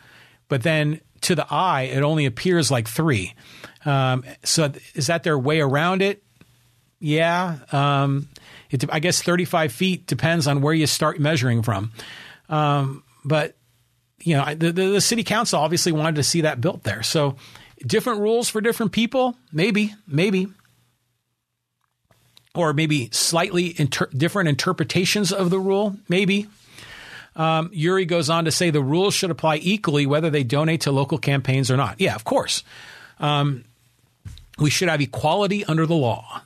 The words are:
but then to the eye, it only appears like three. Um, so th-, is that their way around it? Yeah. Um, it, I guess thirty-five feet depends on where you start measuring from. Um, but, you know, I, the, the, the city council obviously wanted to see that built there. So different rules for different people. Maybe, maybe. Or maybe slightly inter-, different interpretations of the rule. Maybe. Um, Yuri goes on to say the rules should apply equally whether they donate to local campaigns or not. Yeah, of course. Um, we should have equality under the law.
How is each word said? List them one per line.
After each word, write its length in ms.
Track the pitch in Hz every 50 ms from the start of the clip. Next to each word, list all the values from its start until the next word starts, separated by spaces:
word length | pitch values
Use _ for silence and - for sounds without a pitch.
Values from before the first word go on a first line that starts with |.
| - - - - - - _ _ _ -
but 160 | 143 131 117
then 380 | 170 160 156 151 147 151 160 _ _ _ -
to 140 | - - 185
the 100 | 156 147 -
eye, 340 | - 151 180 185 165 139 131
it 200 | 131 127 135 139
only 220 | 147 160 156 147
appears 460 | 135 120 - - 185 180 170 151 123
like 160 | 139 123 113 113
three. 460 | - - 160 165 139 104 92 87 - - - - - - - - - - -
Um, 380 | 151 143 135 131 131 127 127 127 - - - -
so 260 | - - - 160 143
th-, 140 | 139 - - - -
is 120 | - 139 117
that 160 | 170 170 -
their 140 | 175 151 143
way 220 | 123 139 151 156
around 400 | 147 135 127 143 160 175 185 185
it? 220 | 190 196 202 - _ _ _ _ - _ _ _ _ _ _ _ _ _ _ -
Yeah. 580 | - 151 147 156 165 165 170 175 185 185 165 139 - -
Um, 580 | - 143 139 143 143 139 139 139 139 139 143 - - - - - - - - -
it, 160 | - 127 123 143
I 80 | - 160
guess 220 | 151 180 175 -
thirty-five 500 | - - 175 180 185 - - 175 160 151
feet 360 | 117 - 185 190 185 170 - -
depends 400 | 151 117 - 160 170 170 165 147
on 140 | 139 139
where 120 | 139 147 160
you 140 | 160 156 135
start 320 | - - 160 151 170 -
measuring 440 | 143 147 165 151 120 131 120 117 110
from. 280 | 117 110 98 101 110 110 - - - - - - - - - _ -
Um, 540 | 160 151 151 147 143 143 139 135 135 - - _ _ _ -
but, 300 | 139 156 156 147 - - _ _ _ _ _ _ _ _ _ _ _ _ _
you 160 | - 170 160
know, 80 | 139 139
I, 100 | 143 147
the, 180 | 160 165 170
the, 140 | 170 180 190 190
the 120 | 202 202
city 220 | - - 233 226 190
council 360 | - 208 220 233 - - 165
obviously 320 | 143 156 170 165 - 180
wanted 240 | 165 151 151 160 160
to 80 | 147 135
see 180 | - - 170
that 200 | 156 151 147 123
built 220 | 117 170 190 175 -
there. 200 | - 101 107 113
So 320 | - - 165 147 143 135 - - - - - - - - - -
different 360 | 120 - 220 - 254 226 208
rules 280 | 208 214 226 233 240 -
for 120 | - 220
different 300 | 208 233 226 - 233 220 -
people. 420 | - 233 220 - 269 254 254 143 - _ -
Maybe, 420 | - 147 170 226 208 214 208 208 - - _ -
maybe. 400 | 143 143 175 214 190 185 185 196 - _ _ _ _ _ _ _ _ _ _ _ _ _ _ _ _ _ _ _ _ _ _ _ _ _ _ _ _ _ _ _ _ _ _ _ _ - _ _ -
Or 180 | 160 175 156 147
maybe 360 | 139 160 156 151 147 117 101
slightly 680 | - - - - 165 165 175 202 - 175 180 175 165 -
inter-, 300 | 151 135 - - 180 - -
different 340 | 131 147 170 - 208 185 160
interpretations 800 | 143 139 - - 180 - 160 - - 175 196 180 - 214 208 170
of 180 | 190 196 190 175
the 100 | 180 190
rule. 380 | 190 196 196 196 208 214 190 202 - -
Maybe. 380 | 170 185 208 180 196 202 208 208 - - - - - - - - - - - - - - - - -
Um, 340 | - 160 160 160 160 160 170
Yuri 340 | 214 175 147 170 185 190 190
goes 260 | 160 175 170 160 131
on 140 | 165 165 165
to 60 | 160
say 200 | - - 180 175
the 100 | 151 151
rules 320 | 139 127 147 170 190 202 -
should 160 | - - 185
apply 300 | 160 - - 160 156 156
equally 460 | 156 175 202 208 - 175 143 147 143 135
whether 240 | 143 151 160 170
they 120 | 143 151 139
donate 380 | 117 135 143 156 160 160 165
to 100 | - 151
local 280 | 143 135 143 - - -
campaigns 500 | - - 143 139 131 - 131 135 135 117
or 80 | 131 131
not. 240 | 139 104 - -
Yeah, 140 | 190 170 113
of 80 | - -
course. 400 | - 262 277 - - - - - - - - - - - - - - - -
Um, 440 | - 147 147 147 143 143 143 123 - _ _ _ _ _ _ _ _ _ _ _ - - - - - - - -
we 140 | 151 147
should 180 | - - 185 175
have 120 | 160 147
equality 600 | 143 - - 123 113 151 165 202 208 196 196 208 196
under 200 | - 156 160 160
the 100 | 156 170
law. 460 | 165 135 117 104 - - - - - -